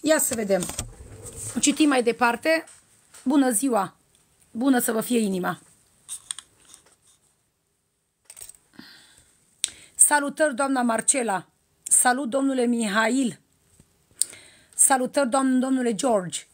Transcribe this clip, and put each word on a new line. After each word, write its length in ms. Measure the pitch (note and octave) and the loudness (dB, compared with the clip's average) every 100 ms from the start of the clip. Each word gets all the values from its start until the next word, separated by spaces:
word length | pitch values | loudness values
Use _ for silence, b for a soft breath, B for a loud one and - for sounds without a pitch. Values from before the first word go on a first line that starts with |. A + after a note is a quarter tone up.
Ia 180 | D4+ D#4 | 2 2
să 160 | - A3+ | 0 -4
vedem. 280 | G3+ F#3 F3+ - - - - - - - - A#3+ | 0 0 -2 -8 -12 -16 -20 -20 -18 -14 -10 -2
Citim 280 | D4 C#4+ D4+ | -2 2 2
mai 160 | C4 | 4
departe. 600 | A#3 A3+ A#3+ A#3 D#4 D#4+ - - _ _ _ - | 0 2 0 0 0 0 -2 -20 _ _ _ -8
Bună 280 | B3+ C#4+ B3+ | 0 2 4
ziua, 460 | A#3+ - A3 F#3 _ _ _ _ _ _ | 2 0 -2 -2 _ _ _ _ _ _
bună 280 | A3 C4+ B3 | -2 2 2
să 120 | A#3 | 2
vă 100 | A3+ | -2
fie 180 | G#3+ A#3+ | 0 0
inima! 420 | G#3+ F#3 F3+ F3 _ _ _ _ _ - - - _ _ _ - _ _ _ _ _ _ _ _ _ _ _ _ _ _ _ - - - _ B B B B B B _ _ _ - B B - | 0 -2 -4 -6 _ _ _ _ _ -18 -14 -16 _ _ _ -20 _ _ _ _ _ _ _ _ _ _ _ _ _ _ _ -20 -20 -20 _ B B B B B B _ _ _ -10 B B 2
Salutări, 600 | - D4 C#4+ C#4+ D#4 B3 | 4 4 0 0 0 0
doamna 260 | C#4 C4+ | -2 0
Marcela! 680 | A#3+ A3+ A3 C#4 A3+ F#3 - _ _ _ | 0 0 0 -2 -2 -4 -6 _ _ _
Salut, 460 | - - B3+ B3+ C#4+ | -2 2 2 0 -2
domnule 360 | C4+ C4+ C4 A#3+ | -2 0 0 0
Mihail! 760 | A#3 A3 G3+ A3+ B3+ B3 D3+ _ _ _ _ _ _ _ _ B B B B B - | 0 0 0 0 0 -2 -4 _ _ _ _ _ _ _ _ B B B B B 0
Salutări, 540 | - C4 B3+ C#4+ C4+ | 2 2 0 0 0
doamn-, 300 | C4+ C4 B3+ | 0 2 0
domnule 360 | C4 C4 A#3+ G3+ | 0 -2 -2 -2
George. 520 | - G#3+ F3 - - | 0 0 -2 -10 -14